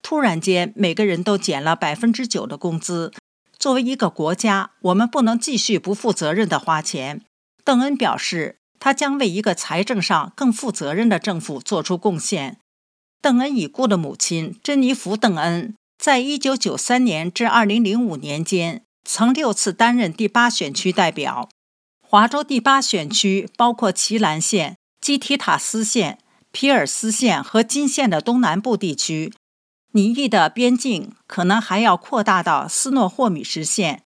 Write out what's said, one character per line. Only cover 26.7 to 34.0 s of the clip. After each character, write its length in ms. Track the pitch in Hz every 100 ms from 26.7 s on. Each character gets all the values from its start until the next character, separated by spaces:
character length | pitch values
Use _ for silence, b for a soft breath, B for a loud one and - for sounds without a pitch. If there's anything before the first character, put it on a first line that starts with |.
尔 160 | 262 139
斯 240 | - 220
县 320 | 214 254 160
和 220 | 139 220
金 220 | 226 277 285
县 220 | - 262
的 120 | 160
东 200 | 185 247
南 200 | 226 170
部 160 | 214 220
地 180 | 185
区。 380 | 143 - 156 156 - _ _ _ _ _
拟 200 | 220 202
议 160 | 240 277
的 220 | 208 160
边 260 | - 247 247
境 360 | 269 196 - - _
可 180 | -
能 140 | 180 214
还 220 | - 190
要 160 | 226 180
扩 260 | - 247
大 200 | 208 185
到 260 | 170 147 143
斯 220 | - 269
诺 180 | 269 190
霍 220 | - 247
米 120 | 160
什 220 | - -
县。 380 | 156 - 170 139